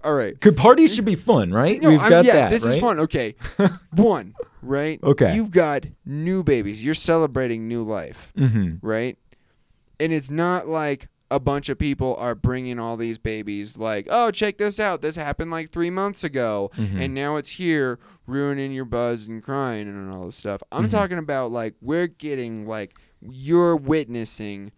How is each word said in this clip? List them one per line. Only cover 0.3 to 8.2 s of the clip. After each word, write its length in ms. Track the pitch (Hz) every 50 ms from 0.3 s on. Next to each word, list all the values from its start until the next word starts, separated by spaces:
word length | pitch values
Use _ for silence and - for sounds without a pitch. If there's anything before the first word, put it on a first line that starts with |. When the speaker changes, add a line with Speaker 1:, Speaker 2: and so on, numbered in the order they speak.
| - -
Speaker 2:
Good 180 | - 208 175
parties 380 | 120 127 220 254 - 320 311 208
should 120 | 226 220
be 80 | 214 196
fun, 360 | - - 233 226 143 101 87
right? 300 | 90 107 131 165 214 -
Speaker 1:
No, 80 | 311 311
Speaker 2:
We've 120 | 156 151
Speaker 1:
I'm, 100 | 196 220
Speaker 2:
got 140 | 180 170 180
Speaker 1:
yeah, 80 | 247 214
Speaker 2:
that, 160 | 151 127 107
Speaker 1:
this 120 | 107 117 110
Speaker 2:
right? 100 | 117 127
Speaker 1:
is 60 | 151
fun. 200 | 202 240 202 151
Okay. 340 | 156 160 - 151 120 110 - _ - - - - 196
Speaker 2:
<laughs> 260 | 185 175 - _ _ -
Speaker 1:
One, 420 | 165 214 233 196 143 104 92 110 - - - _ -
right? 420 | - 127 135 139 147 156 160 - -
Speaker 2:
Okay. 320 | 139 143 139 131 - 180
Speaker 1:
You've 160 | 214 226 196
got 360 | 170 180 170 151 143 139 - - - _ _
new 400 | - 139 147 156 175 185 190 175
babies. 400 | 147 143 120 104 101 104 107 110
You're 80 | 139 156
celebrating 760 | 156 - - 165 165 160 147 123 131 131 123 117 113 113 113
new 140 | 117 120 113
life, 480 | 107 110 98 82 69 - -